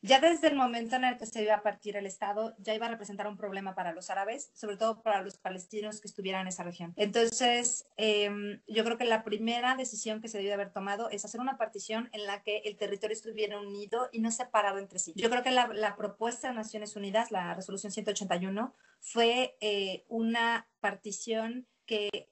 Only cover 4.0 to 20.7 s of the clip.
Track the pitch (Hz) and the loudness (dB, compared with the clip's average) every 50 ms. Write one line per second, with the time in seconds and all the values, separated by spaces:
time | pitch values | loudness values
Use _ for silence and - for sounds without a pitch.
4 | 180 - 190 190 196 208 233 285 - - _ - - 208 202 185 220 226 220 214 | -8 -4 -4 -2 -2 -2 -4 -6 -8 -12 _ -10 -6 -6 -2 0 0 0 0 0
5 | - 220 208 196 190 196 190 _ _ 190 185 185 - _ - 214 208 214 214 214 | 0 2 2 2 0 -4 -10 _ _ -8 -8 -8 -10 _ -8 -6 -6 -6 -8 -10
6 | - 202 - - 190 190 185 190 190 185 180 - 170 175 175 - 175 170 175 - | -12 -14 -12 -6 -4 -2 -2 -2 -2 -4 -6 -6 -8 -8 -8 -8 -10 -10 0 0
7 | 208 214 202 233 233 233 226 - 262 240 240 240 240 233 - - - _ _ - | 0 2 6 4 4 4 4 4 4 4 4 4 2 0 -2 -2 -6 _ _ 0
8 | 214 214 214 208 208 202 202 208 202 202 202 - _ - 214 226 220 233 233 226 | 2 4 4 4 2 2 0 -4 -6 -6 -8 -8 _ -2 0 2 2 2 0 0
9 | 240 233 226 220 220 220 208 202 226 226 233 240 240 254 262 262 262 254 - - | 2 4 4 2 2 0 -2 0 0 0 0 2 2 2 2 2 -2 -6 -6 -6
10 | - 220 214 220 220 226 - 202 196 202 208 202 202 190 _ 202 190 202 202 202 | -4 -4 -4 -4 -6 -8 -6 -4 -2 0 0 -2 -2 -4 _ -6 -4 -2 -2 -2
11 | 233 233 214 202 - - - 226 247 269 262 247 226 220 - 202 - - 220 220 | -2 -4 -4 -6 -8 -8 -6 -4 -4 -4 -2 -2 -4 -4 -4 -10 -6 -4 -4 -4
12 | 240 240 - 214 208 202 196 202 _ - 208 214 214 214 208 - 214 196 202 190 | -4 -6 -8 -8 -6 -6 -6 -6 _ -2 -2 -2 -2 -6 -4 -4 -4 -4 -2 -2
13 | 214 208 220 214 - 226 214 208 214 202 208 208 208 202 202 202 208 202 220 233 | -2 -4 -4 -4 -6 -10 -2 -2 -2 -2 -2 -6 -8 -8 -8 -10 -6 -4 -2 -2
14 | 254 - - 226 220 226 226 - 254 254 - 214 208 202 196 196 196 - - 185 | -2 -2 -2 -2 0 0 0 -2 -4 2 2 4 4 4 0 0 -6 -6 -6 -6
15 | - - 160 - 233 226 247 247 240 262 262 247 240 233 214 202 214 202 202 - | -6 -4 -4 0 2 2 2 4 2 4 4 4 4 4 2 0 0 0 0 -2
16 | 202 202 190 _ 220 233 240 - - 262 247 220 214 220 - 214 208 208 - 208 | -6 -6 -4 _ -2 -2 -2 -2 -6 -4 -4 -4 -6 -6 -8 -8 -8 -8 -8 -6
17 | 202 196 196 220 233 226 220 190 175 175 170 175 190 - 196 196 - 208 196 220 | -6 2 2 2 2 4 0 -2 -2 -2 -4 -6 -6 -8 -8 -6 -6 -6 -6 -4
18 | 202 214 202 - 208 185 180 180 180 190 196 202 233 254 - _ _ _ _ _ | -2 -2 -2 -2 0 0 0 0 0 -2 -2 -2 -2 -4 -6 _ _ _ _ _
19 | - - - 226 233 233 240 247 254 247 - _ 208 214 202 202 196 190 185 180 | -16 -4 2 4 6 6 6 4 0 0 -2 _ -2 0 0 0 0 -2 -4 -8
20 | _ _ 233 226 226 226 226 233 233 233 233 226 - _ | _ _ -2 0 0 2 2 4 4 2 2 0 -2 _